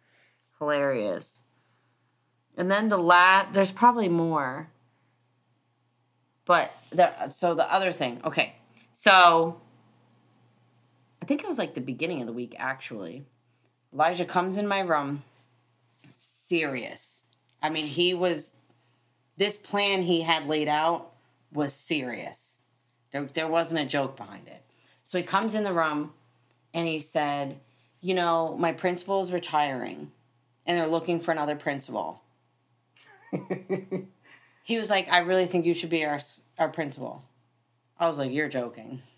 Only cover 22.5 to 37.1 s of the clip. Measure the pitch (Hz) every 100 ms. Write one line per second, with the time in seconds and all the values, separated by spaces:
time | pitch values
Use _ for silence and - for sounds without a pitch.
22.5 | - _ _ _ _ _ 139 139 165 160
23.5 | 165 160 165 135 147 131 - 104 104 -
24.5 | - _ _ _ _ - 180 175 190 220
25.5 | 214 208 170 156 147 160 - _ _ _
26.5 | _ _ 170 165 156 143 160 147 143 139
27.5 | 139 _ _ _ _ 180 185 170 165 160
28.5 | - 165 160 185 180 190 196 180 180 -
29.5 | 151 147 127 101 73 73 _ _ _ _
30.5 | _ - 175 160 165 165 165 170 160 147
31.5 | 143 151 139 - 110 78 - _ _ _
32.5 | _ _ _ _ _ - - - 156 -
33.5 | 185 - 190 - 185 - _ _ - _
34.5 | _ - 226 208 196 180 180 175 185 180
35.5 | 180 170 170 165 165 151 147 - - _
36.5 | - 156 - 147 135 120